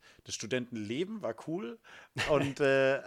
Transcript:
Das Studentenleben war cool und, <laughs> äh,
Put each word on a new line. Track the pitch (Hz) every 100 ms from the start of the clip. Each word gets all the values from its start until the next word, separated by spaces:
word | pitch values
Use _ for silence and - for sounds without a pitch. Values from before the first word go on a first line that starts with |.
| - -
Das | -
Studentenleben | - 110 127 120 113 104 127 185 220
war | 117 113 -
cool | 170 233 233 - - - 131 -
und, | 143 143 135
<laughs> |
äh, | 139 135 135 139